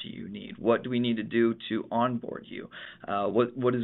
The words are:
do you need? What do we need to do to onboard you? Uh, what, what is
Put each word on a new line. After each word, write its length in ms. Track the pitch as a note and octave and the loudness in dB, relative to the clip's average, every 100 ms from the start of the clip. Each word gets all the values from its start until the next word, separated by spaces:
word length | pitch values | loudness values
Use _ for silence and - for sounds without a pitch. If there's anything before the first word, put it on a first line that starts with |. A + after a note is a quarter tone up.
do 60 | - | -12
you 220 | - F#2 | -12 -10
need? 280 | G2+ - - | -12 -12 0
What 240 | A2 A#2 | 2 2
do 80 | B2 | 2
we 80 | B2 | 0
need 200 | A#2+ A2+ | 2 0
to 60 | |
do 320 | A2 A#2 A#2 A2+ - | 0 4 4 2 -2
to 180 | A2 - | -4 -2
onboard 540 | A2+ B2+ A#2+ - - - | 0 0 0 -6 -10 -10
you? 220 | F#2+ - - - - | -12 -12 -14 -16 -12
Uh, 200 | - G2+ | -4 -2
what, 320 | G2+ G#2 A#2+ C3+ | 2 2 2 2
what 180 | B2 | 2
is 80 | B2 | 2